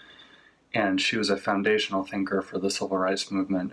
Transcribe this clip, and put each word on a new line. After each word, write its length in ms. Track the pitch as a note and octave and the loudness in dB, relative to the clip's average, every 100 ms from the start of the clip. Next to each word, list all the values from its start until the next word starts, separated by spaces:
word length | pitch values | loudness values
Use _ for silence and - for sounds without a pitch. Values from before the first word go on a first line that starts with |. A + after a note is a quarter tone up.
| - - - - - _ _ | -20 -20 -20 -20 -20 _ _
And 280 | A2+ G2+ F#2+ | 0 2 2
she 160 | - A2+ | 2 0
was 140 | G2+ | 0
a 60 | G2 | 0
foundational 680 | A2+ G2+ G#2 G#2+ - F#2+ | 0 0 4 2 2 -2
thinker 360 | F#2+ G#2 F#2+ G2 | -2 -4 0 -2
for 180 | - F#2+ | -2 -2
the 120 | F#2+ | -2
civil 260 | - G2+ F#2+ | -2 -2 0
rights 340 | F#2 G2 - | 0 0 -2
movement, 420 | G2 F#2+ F#2+ F#2+ | -2 0 0 -2